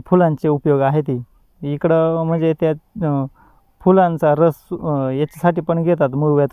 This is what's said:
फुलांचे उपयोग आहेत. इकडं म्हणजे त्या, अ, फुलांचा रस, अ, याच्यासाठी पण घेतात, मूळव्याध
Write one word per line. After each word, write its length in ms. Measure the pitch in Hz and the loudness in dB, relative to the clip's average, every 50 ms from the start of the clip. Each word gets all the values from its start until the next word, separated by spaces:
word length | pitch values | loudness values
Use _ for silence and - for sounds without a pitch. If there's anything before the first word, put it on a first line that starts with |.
| - | 0
फुलांचे 420 | - 185 180 175 160 151 - - 151 | 2 2 2 4 2 0 0 0 -2
उपयोग 320 | 147 143 - 156 143 135 | -2 0 0 0 0 2
आहेत. 300 | 135 135 147 156 143 143 127 123 123 _ _ _ _ _ _ _ | 2 0 0 0 -2 -2 -6 -6 -6 _ _ _ _ _ _ _
इकडं 640 | 143 143 147 143 - 165 165 160 160 165 165 165 160 | -8 -8 -6 -2 0 0 2 2 2 0 0 -2 -2
म्हणजे 260 | 160 170 165 160 160 156 - | -2 -2 0 0 0 0 0
त्या, 100 | 160 160 156 156 _ _ _ - 170 | 0 -2 -2 -4 _ _ _ -6 -4
अ, 200 | 147 143 139 135 135 _ _ _ _ _ _ _ _ _ _ - | -2 -2 -2 -4 -6 _ _ _ _ _ _ _ _ _ _ 0
फुलांचा 500 | 185 190 190 180 170 165 151 165 151 147 151 | 2 4 4 4 2 0 0 2 0 2 4
रस, 160 | 170 165 - - _ - | 2 0 0 -2 _ -12
अ, 360 | 180 - - 160 147 139 135 131 | -10 -8 -4 -4 -2 -2 -2 -2
याच्यासाठी 500 | 131 135 151 - - - 175 175 165 175 | -2 -4 -4 -6 -6 -2 -2 0 0 0
पण 220 | 160 - 165 165 | -4 -2 -2 -2
घेतात, 260 | 160 175 175 156 147 127 | 0 0 0 0 0 -2
मूळव्याध 400 | 135 143 151 151 147 143 143 131 | 0 0 0 2 2 2 0 0